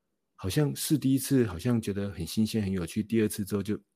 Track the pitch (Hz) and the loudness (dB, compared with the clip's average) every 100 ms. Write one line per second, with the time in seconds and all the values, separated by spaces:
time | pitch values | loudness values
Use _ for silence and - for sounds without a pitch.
0 | _ _ _ - 95 151 143 135 - 147 | _ _ _ -8 -2 0 0 0 0 2
1 | 135 135 - 135 110 87 127 117 107 98 | 4 2 4 2 2 0 0 0 0 -4
2 | 101 98 80 - 110 113 95 95 82 107 | -4 -6 -4 0 0 0 0 -2 -2 -4
3 | 101 113 107 - 95 104 98 101 - | 0 2 2 0 -4 -2 -2 -4 -8